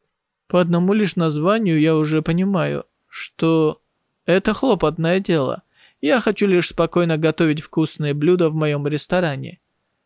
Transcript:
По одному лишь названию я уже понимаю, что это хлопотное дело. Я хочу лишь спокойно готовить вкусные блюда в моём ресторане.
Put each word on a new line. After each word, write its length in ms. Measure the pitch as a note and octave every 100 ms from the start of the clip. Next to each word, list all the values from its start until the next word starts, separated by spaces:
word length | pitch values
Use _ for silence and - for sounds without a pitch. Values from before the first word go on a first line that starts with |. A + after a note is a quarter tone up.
| _ _ _ _ -
По 160 | F3+
одному 320 | F3 E3+ F3+
лишь 220 | G#3+ G3 -
названию 640 | D#3+ D3+ E3 A3 G#3 D#3
я 160 | D#3 D#3+
уже 260 | D3+ D#3
понимаю, 640 | D#3 E3+ F#3+ F#3+ D3 C#3+ - _ _
что 760 | - - - E3 E3 D3+ - _ _ _ _
это 300 | - F3+ G3
хлопотное 640 | G#3 C4+ G3 D#3 E3 E3 F#3
дело. 420 | G3+ E3 B2+ A#2 - _ _ _
Я 200 | C#4+ C4
хочу 260 | A3 G3+ G3+
лишь 220 | F3+ E3
спокойно 500 | - E3 F3 E3+ D#3
готовить 420 | D#3+ D#3 E3 D3+
вкусные 540 | - - D#3 - D3
блюда 340 | D3 D3+ F3+ E3
в 60 |
моём 320 | D#3 D3+ C#3+ C#3+
ресторане. 760 | D3 - F#3 E3+ C3+ C3 - _ _ _ _